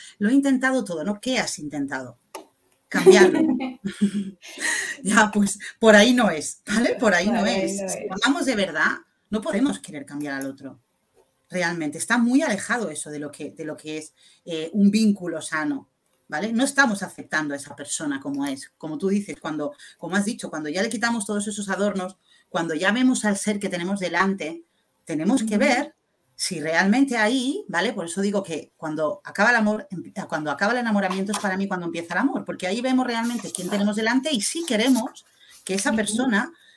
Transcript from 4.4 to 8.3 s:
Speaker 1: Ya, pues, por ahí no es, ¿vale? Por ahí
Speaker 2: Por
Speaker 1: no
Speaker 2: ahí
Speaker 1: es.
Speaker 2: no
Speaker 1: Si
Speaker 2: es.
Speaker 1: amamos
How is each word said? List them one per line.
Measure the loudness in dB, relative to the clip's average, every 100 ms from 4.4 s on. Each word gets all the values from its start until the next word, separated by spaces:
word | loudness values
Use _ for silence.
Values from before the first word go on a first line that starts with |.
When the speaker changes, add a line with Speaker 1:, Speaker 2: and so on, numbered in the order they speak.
| -16 -6 -4 -2 -4 -6
Speaker 1:
Ya, | 0 4 4
pues, | 4 0 0 -10 2
por | 8 8
ahí | 8
no | 6 2
es, | 0 -6 -10 -2
¿vale? | 0 2 2
Por | 2
ahí | 4 2
Speaker 2:
Por | 2
Speaker 1:
no | 2
Speaker 2:
ahí | 0 -2
Speaker 1:
es. | -4
Speaker 2:
no | -6
Speaker 1:
Si | -6 -6
Speaker 2:
es. | -2
Speaker 1:
amamos | 0